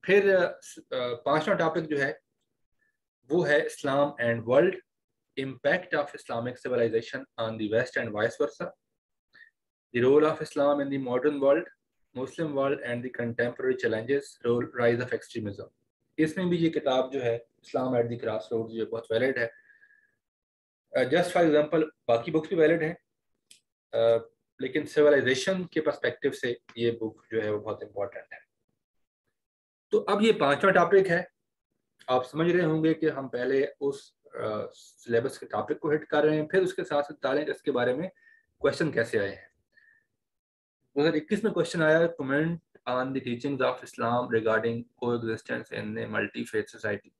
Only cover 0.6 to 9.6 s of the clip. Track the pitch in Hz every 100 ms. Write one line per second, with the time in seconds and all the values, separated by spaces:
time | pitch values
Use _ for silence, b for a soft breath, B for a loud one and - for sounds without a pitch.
0.6 | - - - 131 123 120 143 151 156 185
1.6 | 160 170 156 147 139 - _ _ _ _
2.6 | _ _ _ _ _ _ 127 170 147 147
3.6 | - - 139 139 143 - 120 117 110 135
4.6 | 180 - _ _ _ _ _ - 135 123
5.6 | 143 180 - 156 143 - - 120 123 123
6.6 | 131 123 113 113 117 131 135 - 113 113
7.6 | 107 110 127 139 117 104 113 - 147 -
8.6 | 175 - _ _ _ _ _ B B _